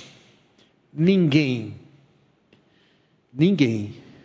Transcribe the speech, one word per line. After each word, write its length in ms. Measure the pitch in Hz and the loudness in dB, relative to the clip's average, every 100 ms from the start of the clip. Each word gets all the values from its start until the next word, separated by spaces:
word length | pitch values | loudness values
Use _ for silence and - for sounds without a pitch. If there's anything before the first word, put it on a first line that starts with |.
| - - _ _ _ _ _ _ _ | -18 -20 _ _ _ _ _ _ _
ninguém, 840 | 143 170 196 160 143 139 120 104 98 - _ _ _ _ _ _ _ _ _ _ _ _ _ _ | -2 2 2 2 2 0 -4 -8 -14 -20 _ _ _ _ _ _ _ _ _ _ _ _ _ _
ninguém 600 | 131 170 185 127 110 104 - - - | 0 2 2 0 -2 -8 -14 -20 -20